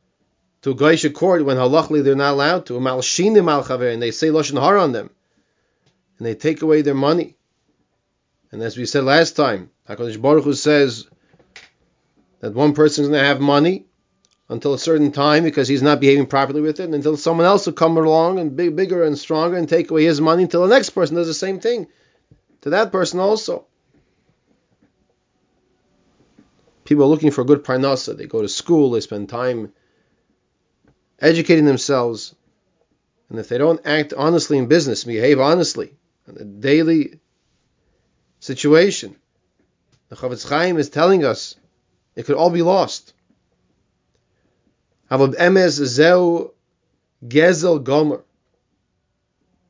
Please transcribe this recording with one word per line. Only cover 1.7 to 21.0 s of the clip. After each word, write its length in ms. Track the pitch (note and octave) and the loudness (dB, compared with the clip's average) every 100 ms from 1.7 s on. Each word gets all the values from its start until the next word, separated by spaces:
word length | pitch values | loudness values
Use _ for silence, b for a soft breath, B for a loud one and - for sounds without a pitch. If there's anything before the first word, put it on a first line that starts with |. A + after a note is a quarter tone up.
| D#3 D#3 D3+ | 0 0 0
they're 100 | C#3 | 0
not 200 | C#3 C#3+ | 0 0
allowed 340 | C#3 D3 F3+ - | 0 0 -2 -4
to. 60 | |
Malshinim 760 | B2 C3 B2+ - - G3+ G#3+ E3+ | -6 -4 -4 -4 -2 2 2 2
al 140 | C#3+ | 0
chaver, 280 | B2 B2+ B2 | -2 -4 -4
and 120 | A#2 | -4
they 80 | A#2 | -6
say 160 | A2 D#3+ | -2 -2
Lashon 340 | D#3 C#3+ C3+ | 0 -2 0
Hara 220 | D3+ G3+ | 2 2
on 80 | D#3 | 0
them. 180 | A2+ - _ _ _ _ _ _ _ _ _ _ _ | -2 -10 _ _ _ _ _ _ _ _ _ _ _
And 80 | A#2 | -10
they 80 | G#2+ | -4
take 260 | D3+ D3+ | -4 -2
away 220 | D#3 D3+ | 2 2
their 100 | D3 | 2
money. 440 | C3+ C#3+ F3 - _ _ _ _ _ _ _ _ _ _ _ _ | 0 0 0 -4 _ _ _ _ _ _ _ _ _ _ _ _
And 100 | G#2+ | -10
as 160 | A2+ B2 | -10 -8
we 80 | A#2+ | -4
said 180 | C#3+ | -2
last 320 | C3 D3+ E3 - | 2 2 2 0
time, 360 | C3+ G2 - _ - | -2 -4 -10 _ -18
HaKadosh 320 | G#2+ A#2+ G#2+ | -10 -10 -4
Baruch 220 | C3+ D3+ | 2 2
Hu 100 | C#3 | 2
says 540 | C#3+ D3+ D3 C3+ A2 - _ _ _ _ - - _ _ _ _ _ _ _ | -2 0 2 0 -2 -16 _ _ _ _ -20 -20 _ _ _ _ _ _ _
that 120 | A2 | -8
one 220 | A2+ D3+ D3 | 0 0 4
person 280 | D3+ D3+ | 2 2
is 60 | C#3+ | 0
gonna 140 | D3 | 2
have 180 | C#3 C3 | 2 2
money 460 | C#3+ C#3+ E3 F#3+ - _ _ _ _ _ - | 2 2 2 -2 -10 _ _ _ _ _ -14
until 240 | A2 C#3+ | -6 -4
a 40 | C3 | -4
certain 360 | E3 D#3+ D3 | 0 2 2
time 320 | C#3+ D3 D3+ E3 | 0 2 2 2
because 240 | D3 B2+ | 0 0
he's 120 | C#3 | 0
not 200 | C#3+ D3 | 2 4
behaving 240 | C#3 C#3+ C3 | 4 4 2
properly 340 | C#3 C3+ D3 | -2 -2 -2
with 220 | D3+ D3+ | -4 -4
it, 20 | |
and 100 | F3+ | -6
until 220 | D3 D3 D3 | -4 -2 -2
someone 300 | E3+ E3 F3 | -2 2 2
else 200 | G3+ F#3 | 2 0
will 60 | |
come 240 | - E3 E3 | 0 0 2
along 420 | D#3 D#3+ E3 F#3 | 2 2 2 -2
and 160 | D#3 | -4
be 140 | C3 F3 | -2 -2
bigger 340 | D3+ F#3+ F3 | -2 -2 0
and 160 | D#3+ C#3+ | -2 -2
stronger 380 | - D#3 E3+ F3+ | -4 -2 -2 -2
and 140 | D#3 | 0
take 200 | E3+ D#3 | -2 0
away 140 | D#3+ | 2
his 160 | E3 D3 | 2 2
money 240 | D#3+ F3 | 2 2
until 200 | F3 E3+ | 0 0
the 40 | F#3 | 4
next 220 | C4 - | 2 2
person 260 | F#3+ | -2